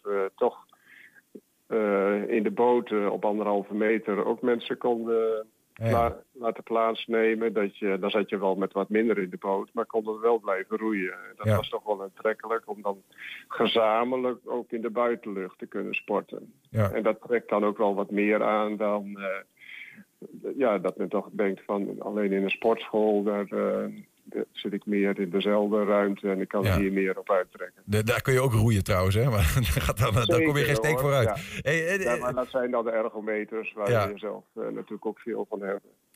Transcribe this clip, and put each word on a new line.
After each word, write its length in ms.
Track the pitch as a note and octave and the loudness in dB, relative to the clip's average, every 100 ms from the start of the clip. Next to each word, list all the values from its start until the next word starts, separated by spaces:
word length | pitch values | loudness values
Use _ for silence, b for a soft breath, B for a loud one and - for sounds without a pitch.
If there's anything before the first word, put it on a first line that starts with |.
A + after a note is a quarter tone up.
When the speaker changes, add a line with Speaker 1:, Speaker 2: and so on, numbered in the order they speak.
Speaker 1:
we 280 | G#2 G2+ F#2+ - | -4 -2 -2 0
toch, 300 | A#2+ - - B B B B B _ - _ _ - | -2 -2 -14 B B B B B _ -20 _ _ -4
eh, 600 | A2+ G#2 G2 G2 G#2 G#2 | 0 2 2 2 0 0
in 140 | A#2+ | 0
de 80 | G#2+ | 0
boot, 400 | G2+ A#2+ B2 - | 2 4 4 2
eh, 200 | G#2+ G2+ | 0 0
op 140 | G#2 G#2+ | 0 -2
anderhalve 480 | G#2 G#2 G2+ F#2+ | 0 0 -2 -2
meter 520 | G#2 G#2+ A2 A2 G2+ G#2+ | 0 0 0 0 -2 0
ook 160 | A2+ | 0
mensen 360 | B2+ A#2 - B2+ | 0 0 -2 -4
konden 680 | B2 A#2 A2+ A2+ A2+ A2 A2 _ _ | -2 -2 0 0 0 -2 -6 _ _
Speaker 2:
Ja. 180 | - A2+ | -4 0
Speaker 1:
la-, 300 | A#2+ A#2 - - | 2 2 -2 -14
laten 320 | B2+ A#2 A2 | -6 -4 -4
plaatsnemen, 880 | - A2+ A2+ A2 - A2+ A2+ A2 A2+ | -2 0 2 0 -2 2 2 2 0
dat 240 | G#2 G2+ - | 0 -2 -2
je, 200 | G#2 F#2+ | -2 0
dan 100 | G2+ | 0
zat 200 | G#2 F#2+ | 0 0
je 80 | G2 | 0
wel 160 | G2 F#2+ | 0 0
met 180 | F#2+ | -2
wat 160 | G2 F#2+ | -2 0
minder 280 | G#2+ A2+ G2+ | 2 2 0
in 120 | F2+ | -2
de 80 | F2+ | -4
boot, 320 | G2+ G2 G#2+ | -2 -2 -2
maar 120 | A#2 G#2+ | -6 -4
konden 280 | A2+ G#2+ | -2 -4
we 60 | G#2+ | 0
wel 200 | A2+ A2+ | 2 2
blijven 380 | G#2 F#2+ F#2+ A2 | 0 -4 -2 -4
roeien. 380 | A2 G#2 F#2 F#2 G2+ F#2+ | -2 -2 -2 -6 -14 -4
Dat 100 | G#2+ | 0
Speaker 2:
Ja. 80 | G#2+ | 0
Speaker 1:
was 140 | - | 0
toch 140 | A2 | -6
wel 180 | G#2+ G2 | -4 -4
aantrekkelijk 640 | G2 - A2 G#2+ A2 A2+ - | -6 -4 -2 -2 -4 -6 -6
om 120 | G#2 | -8
dan 200 | G2+ G2 _ B B B B | -6 -6 _ B B B B
gezamenlijk 920 | - A2 A#2 A2 A2 B2 B2+ B2+ A#2+ - | -2 0 4 4 4 2 0 -2 -4 -6
ook 260 | A#2+ A2 | -8 -6
in 100 | A#2 | -6
de 80 | A2+ | -4
buitenlucht 680 | A2 A#2+ A2+ A2 G2 F#2 - | 0 0 0 -4 -6 -8 -10
te 60 | A#2 | -10
kunnen 280 | G#2 G2+ | -8 -6
sporten. 600 | G2+ - G2 - - - - _ | -6 -2 -2 -2 -10 -14 -20 _
Speaker 2:
Ja. 220 | A2 G2+ | 0 0
Speaker 1:
En 120 | A#2 | 2
dat 180 | A2 A2 | 0 0
trekt 280 | - A#2 - | 0 -2 0
dan 160 | G#2 G#2 | 2 2
ook 120 | G#2 | 2
wel 180 | G#2 G2 | 0 0
wat 160 | G2 | -2
meer 320 | G2+ G#2 G#2+ | 0 2 4
aan 340 | G#2 G#2+ G#2+ G#2 | 2 2 0 -2
dan, 400 | G#2 G#2 G2+ G2+ | 0 -2 -4 -8
eh, 1300 | G2 G2 - _ - - - - - - - - G2+ - | -6 -8 -10 _ -20 -18 -20 -20 -20 -20 -20 -12 -8 0
ja, 200 | B2 G2 | 2 2
dat 200 | F#2 - | 0 -4
men 120 | F#2+ | -4
toch 180 | G#2 - | -4 -4
denkt 300 | G2+ G2 F#2 - | -2 -2 -2 -4
van 300 | G2+ G#2 G2+ | -4 -4 -6
alleen 300 | - G#2 G2+ | -6 -2 0
in 120 | G2 | 0
een 60 | F#2+ | 0
sportschool, 760 | - A2+ A2 - G#2+ G#2+ G#2 | 0 0 0 0 0 2 2
daar, 240 | G#2 G2+ G2 | 2 -2 -2
eh, 360 | G#2+ G2+ G2+ G#2 G#2+ - _ - | -2 0 -2 -4 -10 -18 _ -10
de, 200 | G#2+ - | -8 -8
zit 220 | - G#2 | -8 -6
ik 120 | G2+ - | -6 -2
meer 340 | G2+ G2 G2 | 2 2 0
in 100 | F2+ | 0
dezelfde 540 | G2 G2+ G#2 G#2 G#2+ | 0 2 2 2 2
ruimte 460 | G2+ G#2 G2+ G2 G2+ | 2 4 2 0 -2
en 120 | F#2+ | -2
ik 60 | - | -2
kan 160 | G#2 | 0
Speaker 2:
Ja. 140 | G2 F#2 | 2 2
Speaker 1:
hier 120 | G2 | 2
meer 280 | G2 F#2+ F#2+ | 2 0 -2
op 120 | - | 0
uittrekken. 500 | F#2+ F2+ - F2+ - - | 0 0 -6 -14 -12 -2
Speaker 2:
De, 180 | G#2+ | 0
daar 180 | A2 A#2 | 2 0
kun 120 | - | 2
je 60 | B2+ | 4
ook 120 | C3+ | 4
roeien 300 | A2 A2+ G#2 | 4 4 4
trouwens, 320 | F#2 F#2 F#2+ G#2 | 2 2 4 4
hè? 80 | C3+ | 4
<laughs> 0 | |
Maar 220 | G#2 D#2+ C#3 | 4 4 4
daar 80 | A#2 - | 2 2
gaat 140 | - - | 0 2
dan, 140 | A3 | 2
daar 100 | B2 A#2 | 2 4
kom 120 | E3 | 4
je 60 | D#3+ | 4
Speaker 1:
Zeker, 200 | C#3+ D3 | 4 2
Speaker 2:
geen 100 | C#3 | 2
steek 160 | D3+ | 2
Speaker 1:
hoor. 80 | C3+ | 2
Speaker 2:
vooruit. 280 | C#3 C#3 A2 | 4 4 2
Speaker 1:
Ja. 80 | C#3 B G3+ | 0 B -4
Speaker 2:
Hey, 260 | C3+ E3 E3 | 0 2 2
eh, 160 | G3 | 0
Speaker 1:
Ja, 120 | F3+ - | 0 0
Speaker 2:
eh, 60 | |
Speaker 1:
maar 120 | B2 | 0
dat 160 | B2 B2 | -2 -2
zijn 220 | C3 B2 | 0 0
dan 120 | B2 A2+ | 0 0
de 60 | |
ergometers 840 | A2+ A2+ A2 G#2+ G#2+ G#2+ A2+ G#2 | 0 -2 -4 -4 -2 -2 -6 -8
waar 160 | A2 G2+ | -4 2
Speaker 2:
Ja. 160 | A#2 G2 | 2 2
Speaker 1:
je 100 | G2+ | -4
zelf, 260 | G#2 G2+ - A2 | -8 -10 -12 -10
eh, 80 | |
natuurlijk 420 | A2 A2 G#2 G#2+ A2 | -8 -8 -10 -8 -8
ook 140 | G#2 | -8
veel 260 | A#2+ G#2+ G#2 | -6 -6 -6
van 120 | G2+ | -6
hebt. 220 | G2 G2+ - _ _ | -6 -6 -10 _ _